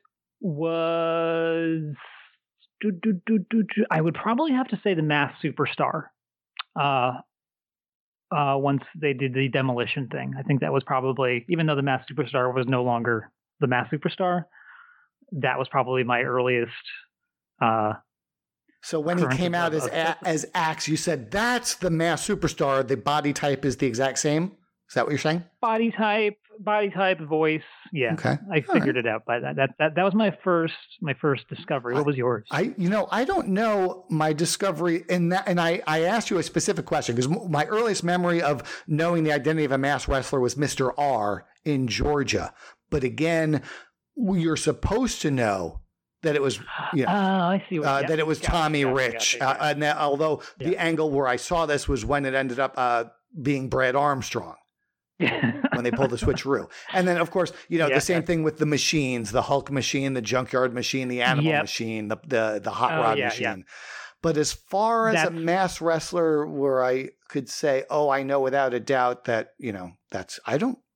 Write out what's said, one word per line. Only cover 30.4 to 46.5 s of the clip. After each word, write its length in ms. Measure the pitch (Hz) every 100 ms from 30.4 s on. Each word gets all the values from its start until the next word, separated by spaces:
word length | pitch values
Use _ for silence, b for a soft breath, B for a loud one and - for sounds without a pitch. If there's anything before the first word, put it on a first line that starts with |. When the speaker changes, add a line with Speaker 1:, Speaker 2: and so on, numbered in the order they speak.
Speaker 1:
first, 320 | 185 170 160 - - -
my 140 | 151
first 340 | 131 156 123 -
discovery. 460 | - - 143 120
What 60 | 131
Speaker 2:
I, 60 | 147
Speaker 1:
was 100 | 135
yours? 320 | 123 113 -
Speaker 2:
I, 240 | 143 220 -
you 120 | 175
know, 180 | 214 -
I 120 | 196
don't 240 | 269 381 -
know 560 | 190 226 208 185 180 -
my 220 | 156 156
discovery 720 | 156 165 - 196 156 175 170 170
in 200 | 180 170
that, 180 | 185 -
and 140 | 175
I, 200 | 165 175 -
I 160 | 160
asked 260 | 170 226 -
you 100 | 185
a 40 |
specific 440 | - 165 175 196 -
question 280 | 156 123
'cause 160 | 117 127
m-, 220 | 190 196
my 140 | 147 151
earliest 360 | 214 233 190
memory 400 | 170 180 175 170
of 220 | 147 139 - B B
knowing 340 | 151 170 175
the 80 | 156
identity 340 | 147 135 160
of 60 | 147
a 80 | 135
masked 300 | 139 139 -
wrestler 320 | 139 127 139
was 160 | 123 135
Mister 420 | 143 - 131 131
R 480 | 143 120 104 98 - _
in 220 | - 139 127
Georgia. 680 | 107 143 147 123 98 80 - B B -
But 140 | 151
again, 580 | 127 113 160 165 160 147 B B B B _ 311
we 320 | 190 190 160
are 80 | 151
supposed 640 | - 139 - 220 262 -
to 80 | 165
know 520 | 131 113 95 85 - - _ _ _
that 120 | 160
it 80 | 147
was, 160 | 139